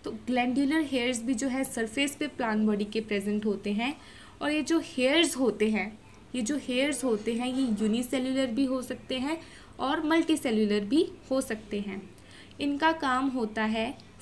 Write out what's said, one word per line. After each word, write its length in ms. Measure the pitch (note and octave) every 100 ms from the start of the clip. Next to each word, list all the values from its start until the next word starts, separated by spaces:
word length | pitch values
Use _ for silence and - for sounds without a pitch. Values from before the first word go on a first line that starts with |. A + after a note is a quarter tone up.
तो 60 | -
glandular 680 | A3+ - B3 B3 B3+ C#4 D#4+
hairs 420 | C#4+ C4 A#3+ A#3+
भी 120 | A#3
जो 140 | B3+ C4+
है 160 | C4
surface 520 | C4+ - A3+ C4+ C#4+ C#4
पे 100 | D4
plant 400 | - A#3 G#3+ G#3+
body 180 | G3+
के 160 | G#3 A3+
present 460 | G#3+ G#3 G3 G#3 G#3+
होते 260 | G3 G3+
हैं। 240 | G#3 B3 D#4 - - - -
और 80 | C#4+
ये 120 | D4+
जो 200 | C4+ E4
hairs 520 | - - B3+ D#4 D#4 B3+
होते 340 | B3+ G3+ A3
हैं, 280 | G#3+ F#3+ - - - -
ये 80 | B3+
जो 140 | G#3+ C#4+
hairs 480 | - B3 C#4+ C#4+
होते 300 | C4 G#3+ G#3+
हैं, 200 | A3+ B3+
ये 80 | C4 C4 G#3
unicellular 640 | A3 A#3 B3 C4+ C4 C4 C4
भी 180 | A3+
हो 180 | C4+ C4
सकते 360 | B3 B3 - B3+
हैं 220 | C4+ E4 - - - -
और 260 | B3+ D#4 D4+
multicellular 760 | E4 D#4+ D#4 C4 A3 G#3+ G#3
भी 280 | G#3 D4 G4 - -
हो 100 | C4
सकते 400 | C4 G#3+ - G#3
हैं। 300 | G3 G3 - - - - - -
इनका 320 | C#4+ C#4+ D#4+
काम 360 | D#4+ C4+ B3+ C4+
होता 360 | B3+ A3 A3
है 340 | A3 A3 A3+ - - -